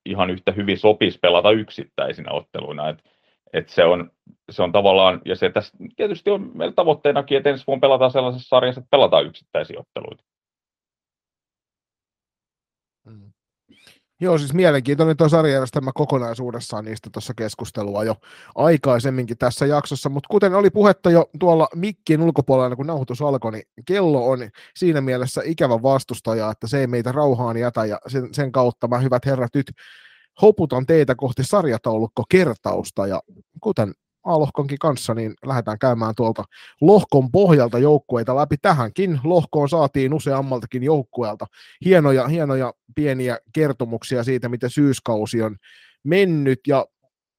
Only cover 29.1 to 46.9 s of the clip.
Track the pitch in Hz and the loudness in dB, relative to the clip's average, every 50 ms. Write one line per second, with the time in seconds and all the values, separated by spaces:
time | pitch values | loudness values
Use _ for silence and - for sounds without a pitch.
29.1 | 123 123 - 139 135 127 123 113 - 143 135 - - - - - - - _ _ | 0 0 0 -2 -2 -2 -2 -2 -2 -4 -4 -6 -10 -20 -20 -20 -20 -20 _ _
30.1 | _ _ _ _ _ - 196 214 208 196 170 135 - 127 135 - 165 156 143 127 | _ _ _ _ _ 4 4 6 6 4 0 -2 -2 -2 0 2 4 4 4 2
31.1 | 123 117 135 127 120 - 131 - 208 202 170 139 113 110 - 120 110 110 113 - | 0 -2 -4 -4 -4 -4 -2 0 0 0 0 0 -2 -2 -4 -4 -2 -2 -2 -2
32.1 | - - - - 180 185 185 135 110 - - 104 92 92 - - - 104 98 98 | -4 -6 -2 2 2 2 2 0 -2 -4 -6 -4 -4 -4 -6 -6 -6 -6 -4 -4
33.1 | 95 - - _ _ - _ _ _ - - 220 180 - 110 98 - - _ _ | -4 -6 -8 _ _ -20 _ _ _ -8 -6 -4 -2 -2 -2 -4 -6 -12 _ _
34.1 | _ _ - 185 170 156 147 135 - - 143 139 139 131 - 160 131 - - - | _ _ -4 -2 0 0 0 -2 -2 -4 -6 -6 -6 -4 -2 -2 -2 -2 -4 -6
35.1 | 113 117 113 107 - - - 131 131 123 110 110 107 - 135 131 120 113 113 110 | -4 -4 -6 -6 -8 -10 -8 -4 -4 -4 -4 -4 -4 -2 0 0 0 0 -2 -4
36.1 | 107 - 117 113 110 - 98 - _ - - - _ _ 147 175 214 208 - - | -2 0 -2 -2 -2 -4 -8 -12 _ -20 -20 -20 _ _ 6 6 6 6 6 4
37.1 | - 139 131 120 123 190 202 180 156 139 120 117 127 120 143 151 151 139 - - | 2 2 2 2 2 4 4 6 6 6 4 2 2 2 4 4 4 2 0 -2
38.1 | 123 117 110 127 127 139 147 139 147 - - 196 170 135 117 104 - - 196 185 | -4 -4 -2 -2 -2 -2 -2 -2 -2 0 2 2 2 2 0 -2 -2 -2 -2 -2
39.1 | 160 131 123 160 180 170 143 - - 151 143 139 170 165 147 135 - 139 131 131 | -2 -2 -2 0 2 2 0 0 0 -2 0 0 2 0 0 0 0 -2 -2 -2
40.1 | 156 151 - 147 135 135 139 135 131 120 113 - - 127 127 147 160 143 120 - | -2 -4 -2 -2 -2 -2 -2 -4 -6 -6 -6 -8 -8 -4 0 0 0 0 -2 -4
41.1 | - 123 117 104 110 - 117 - _ - - - _ _ - 180 190 170 147 139 | -8 -6 -6 -6 -6 -8 -12 -16 _ -20 -20 -20 _ _ 2 4 4 6 6 4
42.1 | 135 131 120 135 160 170 151 139 135 131 127 117 - _ _ _ 117 151 147 143 | 4 2 2 0 -2 -2 -2 -2 -2 -2 -4 -4 -8 _ _ _ _ -4 -2 -2
43.1 | 131 131 127 123 117 - - _ - 156 156 139 131 - 123 117 117 110 - - | -2 -2 -4 -4 -6 -6 -10 _ -2 -2 0 0 -2 -4 -6 -6 -8 -8 -6 -4
44.1 | 131 120 117 131 131 120 127 120 123 117 127 123 - 151 147 139 127 - - 123 | -4 -4 -2 -2 -2 -2 -4 -6 -6 -6 -6 -4 0 0 2 2 0 -2 -4 -4
45.1 | 113 107 110 - 117 113 110 107 104 - _ _ _ _ _ _ _ _ - 143 | -2 -2 -2 -2 -2 -4 -4 -4 -6 -10 _ _ _ _ _ _ _ _ -4 -2
46.1 | 175 196 196 180 160 151 139 135 127 - _ 147 139 131 - - | 0 2 2 2 0 0 0 0 -2 0 _ 0 0 0 0 -4